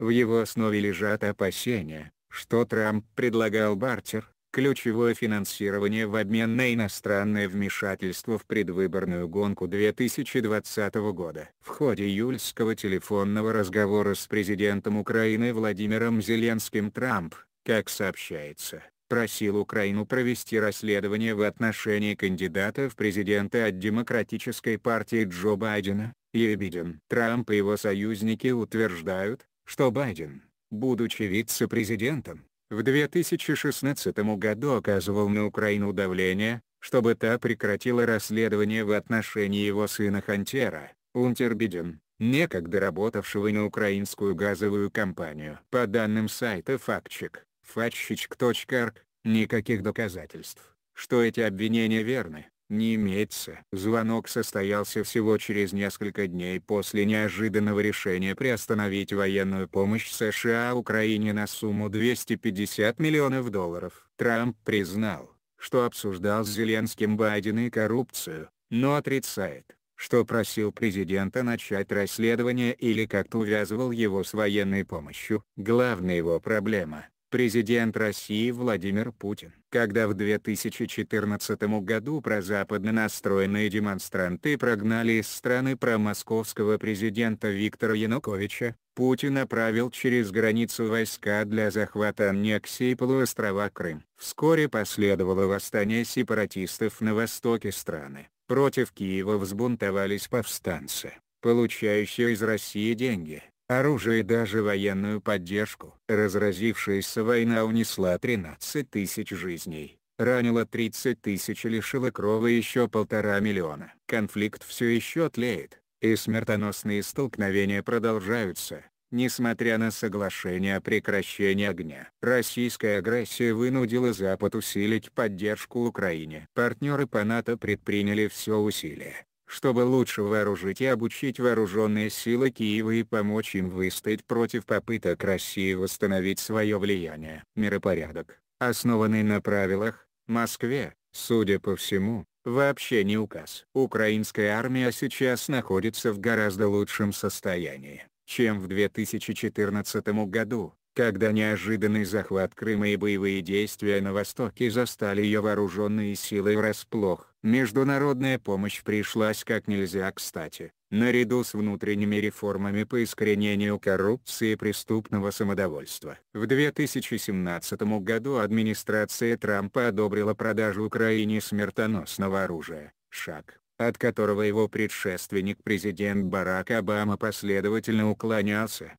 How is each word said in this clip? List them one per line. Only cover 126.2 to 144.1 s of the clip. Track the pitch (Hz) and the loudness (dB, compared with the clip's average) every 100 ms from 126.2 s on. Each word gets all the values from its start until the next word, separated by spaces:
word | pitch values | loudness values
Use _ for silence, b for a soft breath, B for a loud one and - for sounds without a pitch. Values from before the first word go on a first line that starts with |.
| 80 78 78 | -6 -12 -8
Партнёры | - 120 127 143 139 139 | 0 0 0 -2 0 0
по | 110 | 0
нато | 104 117 113 117 | 2 0 0 -2
предприняли | 117 101 - 104 101 104 104 | 0 -2 0 0 2 2 0
всё | - - 107 | -2 -2 2
усилие, | 104 - 80 - - - - _ _ | 2 0 -6 -10 -14 -16 -18 _ _
чтобы | - 139 120 | -2 2 4
лучше | 123 131 120 - | 4 4 2 0
вооружить | 101 107 104 98 92 95 | 0 2 2 0 -2 -2
и | 131 | 0
обучить | 120 117 - 139 120 | 0 -2 -4 -6 0
вооружённые | 123 117 104 98 107 107 107 | 2 4 2 2 2 2 0
силы | - - 120 135 | -2 0 2 2
Киева | - 107 107 110 | 2 0 0 2
и | 113 | 0
помочь | 110 113 104 107 110 | 0 0 0 0 -2
им | 98 92 | -2 -2
выстоять | 90 92 - - 107 | 0 -2 -2 -2 -4
против | - 117 113 120 - | -2 0 0 -2 0
попыток | 107 - 113 90 85 | -2 0 -2 0 0
России | 98 92 - - 95 | 0 0 -2 -2 0
восстановить | 92 92 - 104 95 92 95 | 0 -2 0 0 2 0 -2
своё | - 110 104 104 | -2 0 2 0
влияние. | 101 98 82 78 78 78 - | 0 0 -2 -8 -12 -14 -12
Миропорядок, | - 104 98 101 85 78 80 - - _ _ | -2 0 2 2 0 -2 -10 -12 -16 _ _
основанный | 123 113 120 113 107 110 | -2 0 2 4 4 4
на | 107 104 | 4 2
правилах, | 98 101 95 98 110 - _ _ - | 2 0 2 0 0 -4 _ _ -4
Москве, | 113 113 - 120 135 92 - _ | 0 0 -2 -2 -2 -4 -10 _
судя | - - 117 101 98 | -14 0 2 4 2
по | - 92 | 0 -4
всему, | - 98 98 117 82 _ | 0 0 0 -2 -8 _
вообще | - 123 139 135 - 117 | -2 2 2 0 0 2
не | 196 214 | 2 2
указ. | 104 82 78 - - | -2 -6 -14 -16 -6
Украинская | 131 131 110 107 | 0 0 2 2